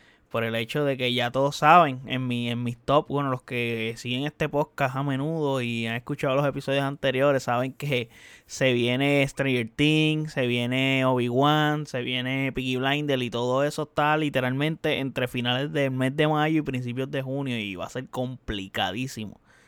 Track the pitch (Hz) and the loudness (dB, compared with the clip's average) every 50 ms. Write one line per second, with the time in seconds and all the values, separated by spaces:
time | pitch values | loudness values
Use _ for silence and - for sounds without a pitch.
0 | _ _ _ _ _ _ - 117 113 113 113 117 117 - - 151 147 139 135 123 | _ _ _ _ _ _ -4 -2 -2 0 -2 -2 -4 -2 -2 0 0 0 0 0
1 | 127 123 123 123 120 123 123 135 139 143 143 - 156 151 165 180 165 143 127 127 | 0 0 0 0 0 0 2 2 0 0 2 4 6 8 8 8 8 6 2 -4
2 | 139 - 127 127 131 127 120 120 120 120 120 120 123 120 117 - _ - 139 147 | -6 -4 -4 -2 -2 -2 -2 -2 -2 -2 -2 -2 -2 -4 -4 -4 _ 2 4 4
3 | - - 139 143 143 135 127 123 - - 131 120 120 117 117 113 110 113 117 113 | 4 2 -2 -2 -2 -2 -4 -4 -6 -6 -4 -4 -2 -2 -2 -4 -4 -4 -6 -6
4 | - 120 123 127 143 151 - - 160 147 - 143 151 - _ - 143 127 131 131 | -6 -4 -4 -4 -4 -4 -4 -4 -4 -2 0 -2 -2 -2 _ -2 -2 -2 -2 -2
5 | 143 143 135 131 139 156 165 160 147 139 135 131 120 120 117 117 113 113 113 120 | -2 -2 -2 -2 -2 -2 -2 -2 -2 0 0 -2 -2 -2 -2 -2 -2 -2 -4 -6
6 | - - 147 - - 139 131 139 147 139 131 139 - - 139 139 139 139 143 - | -6 -6 -6 -2 0 0 2 2 2 0 -2 -2 -2 -2 0 0 0 -2 -4 -2
7 | - 135 127 131 135 147 139 131 - - 120 123 127 131 131 - 143 147 139 123 | -2 0 2 4 4 4 4 2 2 0 0 0 0 -2 -4 -6 -4 -2 -2 -2
8 | 117 - - - - - - - _ - - - 139 131 123 120 117 120 123 127 | -2 -4 -10 -20 -20 -20 -20 -20 _ -10 -4 0 2 2 4 4 2 2 2 2
9 | 139 143 143 143 139 139 - - 139 135 127 123 117 113 - - 147 151 156 156 | 2 4 4 4 2 2 0 -2 0 0 0 0 -2 -2 -2 0 2 4 4 4
10 | 156 156 156 156 156 156 - 143 127 123 120 120 120 120 127 131 135 135 135 135 | 4 2 2 0 -2 -4 -2 -2 0 0 0 0 0 0 0 0 2 2 2 2
11 | 131 131 127 123 120 120 120 127 139 147 151 151 151 151 151 151 151 - - 127 | 4 4 2 2 2 2 2 4 4 4 4 4 2 2 0 -2 -4 -6 -6 -6
12 | 120 127 127 127 123 127 131 135 135 135 127 127 127 131 127 127 131 135 143 147 | -4 -4 -4 -4 -2 -2 -2 -2 -2 -2 -2 -2 -2 -2 0 0 0 0 0 0
13 | 151 147 139 127 123 117 98 117 120 123 127 135 143 147 - - 151 - - - | 0 0 0 0 0 -2 -2 -2 0 0 2 2 2 0 -2 -4 -6 -4 -2 0
14 | 147 147 151 156 156 147 - 131 127 127 131 135 147 160 165 - - 156 139 - | 2 2 2 2 0 0 0 0 0 0 0 0 0 0 -2 -2 -2 -2 0 0
15 | 135 135 - 135 127 123 - 127 120 123 123 127 143 151 160 147 139 135 131 127 | -2 -4 -4 -4 -4 -2 -2 -4 -2 -2 -2 -2 -2 -2 -2 0 0 0 0 0
16 | 131 131 139 151 151 151 156 151 151 156 156 156 147 139 131 127 127 120 120 131 | -2 0 2 2 2 2 2 2 2 2 2 0 0 -2 -4 -6 -6 -6 -4 -6
17 | 131 139 147 139 131 131 135 139 139 135 120 113 107 101 95 87 87 - - 127 | -6 -4 -4 -6 -4 -4 -4 -4 -4 -4 -4 -4 -4 -6 -6 -6 -8 -8 -8 -10
18 | 131 - - 131 127 127 131 - _ - 110 98 98 98 - 113 101 92 92 117 | -10 -8 -6 -6 -6 -6 -6 -10 _ -8 -8 -6 -8 -6 -4 -2 -2 -2 -2 -4
19 | 127 135 - 113 107 95 - - _ _ - - _ | -6 -6 -8 -10 -12 -12 -14 -18 _ _ -20 -20 _